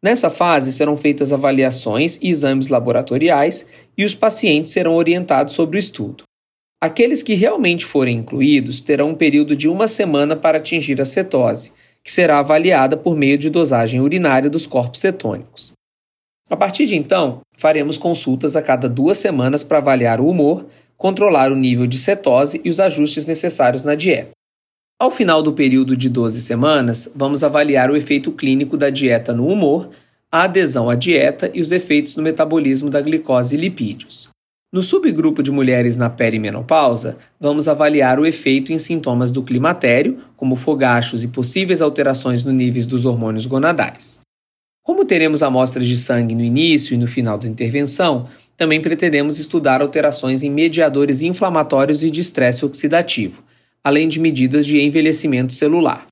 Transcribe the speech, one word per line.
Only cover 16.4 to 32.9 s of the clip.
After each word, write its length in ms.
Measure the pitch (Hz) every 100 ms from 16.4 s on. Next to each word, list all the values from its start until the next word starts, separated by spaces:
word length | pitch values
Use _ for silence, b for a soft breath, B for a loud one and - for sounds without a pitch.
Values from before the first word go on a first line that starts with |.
| _
A 60 | 170
partir 300 | 196 - 285
de 100 | 180
então, 460 | 143 190 147 120 _ _
faremos 400 | 156 156 147 160
consultas 580 | 175 170 - 131 151 156
a 60 |
cada 260 | 151 127 120
duas 300 | 120 147 196
semanas 480 | 208 147 127 147 -
para 140 | 156
avaliar 420 | 139 131 120 113
o 60 | 143
humor, 380 | 175 147 180 - B B _
controlar 560 | 190 190 202 156 135
o 40 | 135
nível 320 | 127 120 123
de 100 | 127
cetose 640 | - 196 - 123 143 -
e 60 | 175
os 100 | 165
ajustes 460 | 190 143 147 160 156
necessários 580 | 160 180 - 127 127
na 120 | 147 151
dieta. 360 | 180 151 - - _ _ _ _ _ _
Ao 100 | 254
final 320 | 254 196 156
do 100 | 151
período 460 | 139 135 131 127 127
de 100 | 127
doze 340 | 123 117 117
semanas, 680 | - 117 143 151 123 117 - 139
vamos 280 | 139 143
avaliar 460 | 147 147 147 135 127
o 60 | 147
efeito 360 | 139 143 -
clínico 460 | - 135 131 139 147
da 120 | 143
dieta 440 | 135 135 117 117
no 140 | 117 135
humor, 420 | 208 156 156 - b b b _
a 120 | 160
adesão 460 | 185 185 160 123 117
à 60 | 120
dieta 540 | 165 160 135 - -
e 60 | -
os 120 | 156
efeitos 440 | 180 180 147 147 -
no 80 |
metabolismo 680 | 160 160 156 160 143 135
da 120 | 147